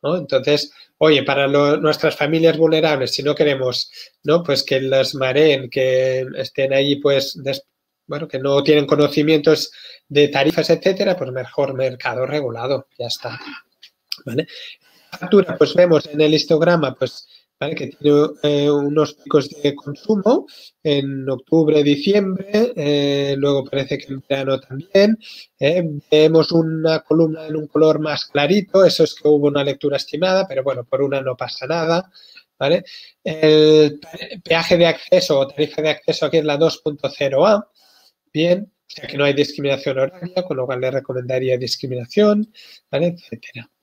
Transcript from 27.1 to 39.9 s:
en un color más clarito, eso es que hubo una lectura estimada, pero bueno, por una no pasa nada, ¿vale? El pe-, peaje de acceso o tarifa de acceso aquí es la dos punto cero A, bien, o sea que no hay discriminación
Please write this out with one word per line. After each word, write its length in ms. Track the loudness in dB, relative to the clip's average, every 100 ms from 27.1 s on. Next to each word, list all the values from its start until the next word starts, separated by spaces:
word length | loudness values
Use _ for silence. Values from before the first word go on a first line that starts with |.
| 2 2 0 -8
en 100 | -8
un 100 | -4
color 320 | 2 2 2
más 280 | -2 -6 -4
clarito, 580 | -2 0 0 0 4
eso 200 | 4 4
es 100 | 0
que 120 | 0 2
hubo 200 | 4 2
una 180 | 0
lectura 320 | -2 -2 -4 -4
estimada, 500 | -6 -4 0 0 -2
pero 160 | -4
bueno, 220 | -4 -4
por 160 | -4 -2
una 220 | -2 -2
no 120 | -4
pasa 320 | -6 -10 -10 -6
nada, 440 | -4 0 -2 -4 _ _ -20 _ _
¿vale? 260 | 0 0 -2 -20 -20 _
El 760 | -10 0 4 6 6 6 6 0
pe-, 420 | -18 -16 -16 -16
peaje 320 | -2 -2 2 4
de 100 | 4
acceso 540 | 2 2 2 2 0
o 60 | -2
tarifa 320 | -2 -4 -2
de 100 | -2
acceso 360 | -2 -4 -2 0
aquí 100 | 0
es 60 |
la 140 | 0 0
dos 200 | 0 0
punto 300 | -8 -6 -8
cero 380 | -4 -2 2 4
A, 240 | 2 0 _ _ _ _ _ _
bien, 360 | -2 0 0 -2
o 140 | _ _
sea 200 | -18 -12
que 80 | -2
no 80 |
hay 80 | 0
discriminación 680 | 2 0 -2 -4 -4 -4